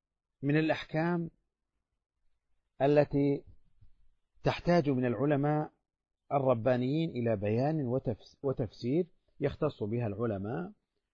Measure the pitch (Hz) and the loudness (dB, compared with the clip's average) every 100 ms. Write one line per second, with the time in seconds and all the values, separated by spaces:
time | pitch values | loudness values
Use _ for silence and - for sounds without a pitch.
0 | _ _ _ _ 139 151 156 147 - 156 | _ _ _ _ 0 0 2 -2 -4 -2
1 | 165 175 165 - _ _ _ _ _ _ | -2 -2 -4 -12 _ _ _ _ _ _
2 | _ _ _ _ _ _ _ - 135 147 | _ _ _ _ _ _ _ -2 4 4
3 | 143 143 143 143 - - - _ - - | 4 2 2 0 -4 -20 -20 _ -20 -20
4 | - _ _ _ 147 - - 175 147 131 | -20 _ _ _ -4 -2 2 2 2 0
5 | 127 107 139 143 147 151 151 - _ _ | 0 0 0 2 2 0 -2 -10 _ _
6 | _ _ _ 143 131 117 113 123 127 151 | _ _ _ 0 2 2 2 2 0 -2
7 | 165 120 117 107 104 110 139 160 127 127 | -2 -2 -2 0 0 0 0 0 -2 -2
8 | 131 113 - _ 139 127 117 - 117 151 | -2 -6 -10 _ -4 -2 -4 -6 -2 -2
9 | 175 _ _ - 143 - 151 - 104 117 | -2 _ _ -6 -4 -2 -4 -2 -4 -2
10 | 117 101 117 98 101 143 175 208 _ _ | -4 -2 -4 -4 -4 -6 -8 -12 _ _
11 | _ | _